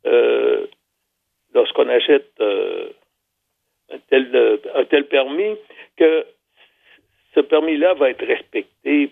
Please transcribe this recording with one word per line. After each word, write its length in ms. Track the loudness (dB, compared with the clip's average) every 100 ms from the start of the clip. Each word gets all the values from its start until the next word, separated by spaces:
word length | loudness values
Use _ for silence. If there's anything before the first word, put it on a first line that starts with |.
| 2
euh, 600 | 2 2 0 0 -2 -6 _ _ _ _ _ _ _ _ -2
lorsqu'on 320 | 0 -2 0
achète, 420 | 0 2 0 0 _
euh, 480 | -4 -2 -4 -8 -12 -16 _ _ _ _ _ _ _ _ _
un 40 | -20 _
tel, 200 | -2 2 2
euh, 220 | 2 0 -4 -4
un 80 |
tel 220 | 0 -2 0
permis, 500 | -2 -2 -4 -6 -6 -14 -20 -20 0
que 300 | 2 2 -4 _ _ _ _ _ _ _ _ _ _
ce 60 | -2
permis-là 540 | 2 0 0 0 0
va 160 | 2 0
être 160 | -2 -4
respecté 840 | -4 -4 -10 -10 _ -2 0 -2